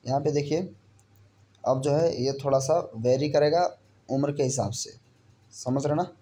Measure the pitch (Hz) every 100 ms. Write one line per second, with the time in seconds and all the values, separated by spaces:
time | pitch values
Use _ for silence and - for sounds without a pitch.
0 | 123 135 147 143 143 156 185 - _ _
1 | _ _ - _ _ _ - 131 143 143
2 | 165 - 127 135 139 135 131 147 - 113
3 | 117 127 147 147 147 165 180 - _ _
4 | - 135 143 143 131 123 101 - - -
5 | _ _ _ _ _ - 127 135 143 151
6 | 180 -